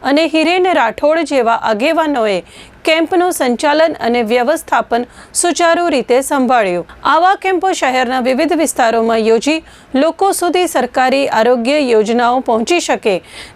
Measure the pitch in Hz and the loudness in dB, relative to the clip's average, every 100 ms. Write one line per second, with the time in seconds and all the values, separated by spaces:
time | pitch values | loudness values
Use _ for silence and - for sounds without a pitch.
0 | 262 285 330 320 320 359 370 330 233 220 | 0 0 0 0 0 0 2 2 0 0
1 | 294 320 320 285 226 233 - 214 269 330 | 0 0 0 0 0 0 -2 -2 0 0
2 | 311 285 220 190 - - - - - 320 | 0 -2 -2 -2 -6 -20 -20 -8 -2 0
3 | 320 359 359 330 262 240 302 294 320 - | 0 0 0 0 -2 0 0 2 0 0
4 | 233 240 220 247 247 320 - 254 220 233 | -2 -2 0 0 0 -2 -2 -2 -2 -4
5 | 240 - - - 349 320 339 330 349 277 | -4 -12 -14 -4 -2 0 0 2 0 -2
6 | 214 247 269 285 247 247 202 175 170 - | 0 0 0 -2 2 2 2 -2 -6 -8
7 | - 302 359 392 381 370 381 359 277 254 | 0 2 2 0 -2 -2 -2 -2 -2 0
8 | 247 262 247 254 311 330 311 - 233 226 | -2 -2 -2 0 0 0 -2 0 0 2
9 | 226 226 220 226 277 320 - - - 262 | 0 0 2 2 2 -2 -4 -20 -6 0
10 | 311 330 392 381 349 339 359 311 247 - | 0 0 0 0 0 0 0 0 -2 0
11 | 262 269 277 - 226 247 226 294 269 226 | 0 0 0 0 2 2 2 0 2 2
12 | 214 233 240 254 247 226 226 349 - 254 | 2 2 2 0 0 -2 0 -2 0 -2
13 | 233 185 - - - | 0 -2 -4 -20 -20